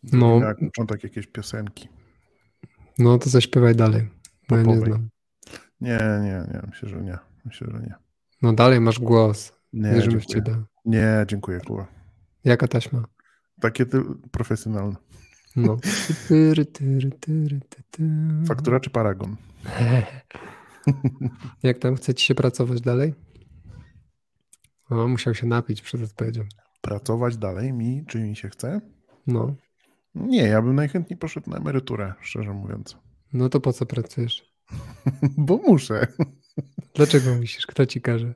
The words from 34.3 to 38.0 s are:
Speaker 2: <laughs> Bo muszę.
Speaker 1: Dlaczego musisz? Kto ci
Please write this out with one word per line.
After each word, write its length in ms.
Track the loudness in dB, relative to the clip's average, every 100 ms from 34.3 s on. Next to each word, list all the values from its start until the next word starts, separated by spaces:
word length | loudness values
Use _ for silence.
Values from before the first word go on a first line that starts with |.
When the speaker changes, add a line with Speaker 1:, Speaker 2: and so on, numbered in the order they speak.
| -6 _ _ _ -16 -16
Speaker 2:
<laughs> 460 | -8 -6 -2 -2 0
Bo 180 | 0 2
muszę. 500 | 6 4 4 -2 -2 -2 -6 -6 _ -12 -12 -14 -12
Speaker 1:
Dlaczego 400 | 2 4 4 2
musisz? 320 | 0 -4 -8 -10
Kto 200 | -2 -2
ci 140 | 0